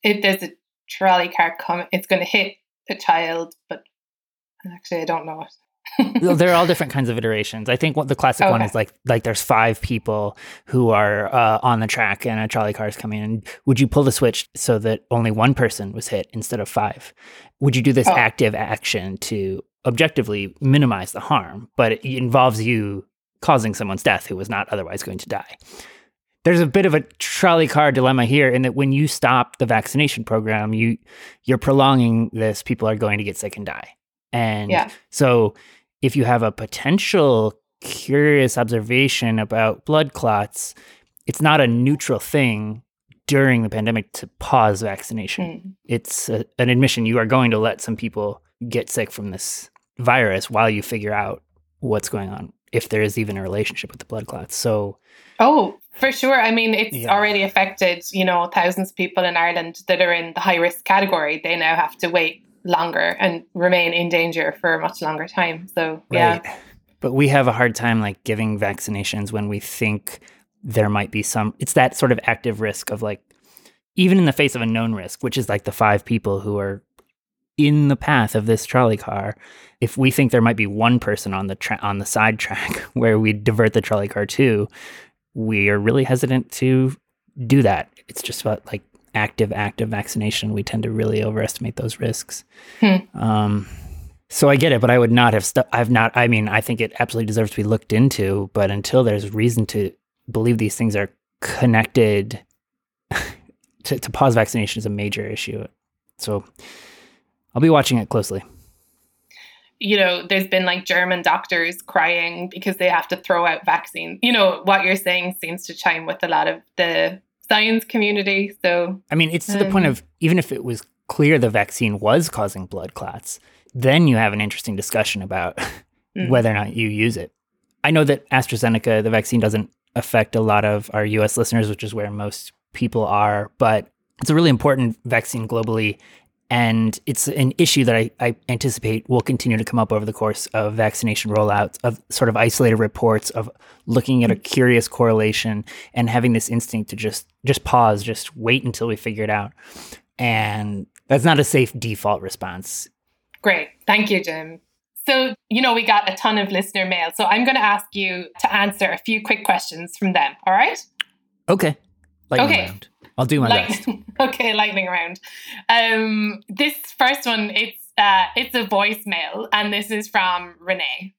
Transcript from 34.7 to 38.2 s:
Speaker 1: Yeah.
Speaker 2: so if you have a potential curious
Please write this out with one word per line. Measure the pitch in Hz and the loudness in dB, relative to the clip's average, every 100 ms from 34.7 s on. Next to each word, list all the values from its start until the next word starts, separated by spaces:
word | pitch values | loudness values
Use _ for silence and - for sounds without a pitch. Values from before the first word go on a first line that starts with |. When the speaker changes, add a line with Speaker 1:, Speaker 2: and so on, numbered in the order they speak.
Speaker 1:
Yeah. | 127 - - _ | -2 -2 -8 _
Speaker 2:
so | - 139 120 110 - - _ _ _ | 0 4 4 2 -2 -20 _ _ _
if | 135 139 | -2 0
you | |
have | 120 120 | 2 2
a | 113 | 0
potential | 104 110 - - 185 - 202 147 117 110 - _ _ | -4 -12 -8 0 0 2 2 4 4 2 -4 _ _
curious | - - - 139 | -14 -14 -2 2